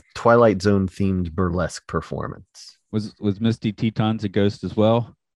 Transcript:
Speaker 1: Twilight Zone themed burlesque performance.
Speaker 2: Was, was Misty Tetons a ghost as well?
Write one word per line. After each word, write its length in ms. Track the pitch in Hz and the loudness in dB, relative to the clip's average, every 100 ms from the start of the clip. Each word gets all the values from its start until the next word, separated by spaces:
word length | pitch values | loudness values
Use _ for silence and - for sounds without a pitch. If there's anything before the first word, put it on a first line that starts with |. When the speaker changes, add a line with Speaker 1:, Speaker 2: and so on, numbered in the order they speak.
| _ | _
Speaker 1:
Twilight 480 | - 117 117 117 95 | -2 4 6 6 4
Zone 260 | 101 101 95 | 2 2 0
themed 440 | - 98 92 85 | -2 -2 -2 -4
burlesque 540 | 80 90 87 80 - - | -4 -4 -2 -4 -8 -8
performance. 920 | 82 - 78 - - - - - _ - | -8 -6 -10 -10 -12 -20 -20 -20 _ -8
Speaker 2:
Was, 240 | 107 104 - | -8 -8 -6
was 180 | 104 95 | -4 -2
Misty 320 | 113 110 113 | -2 -2 -4
Tetons 540 | 101 117 107 110 110 | -2 -4 0 -2 -2
a 60 | 104 | -2
ghost 340 | 101 101 - | 0 0 -2
as 100 | 92 | -6
well? 400 | 107 107 117 117 _ _ | 2 4 2 0 _ _